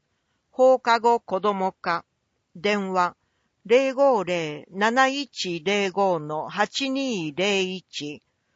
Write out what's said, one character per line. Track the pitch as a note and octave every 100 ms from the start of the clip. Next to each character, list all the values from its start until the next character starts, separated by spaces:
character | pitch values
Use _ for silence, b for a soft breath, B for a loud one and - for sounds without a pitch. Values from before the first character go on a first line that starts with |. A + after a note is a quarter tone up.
| _ _ _ _ _
放 | - B3+ B3+
課 | A#3+ A#3
後 | A#3 A#3
子 | - F#3+
ど | G#3
も | G3 F#3+
課。 | - F3+ E3+ - _ _ _ _ F3
電 | G#3 G#3 F#3+
話、 | F#3 F3 - _ _ _ _
零 | G3 B3 C4+
五 | B3+ C#4 A#3
零 | F3 F3 D#3 D3 -
七 | F#3 G#3+ B3 C4
一 | C#4 C4+ - F#3 E3+
零 | D#3 G3+ G3
五 | F3 G3 E3
の | D3+ D#3 C#3
八 | E3 G#3+ - C4+
二 | C4+ C4+ G#3 D#3
零 | C#3+ G3+ G3 F#3
一。 | F#3 _ - D3 D3 _ _ _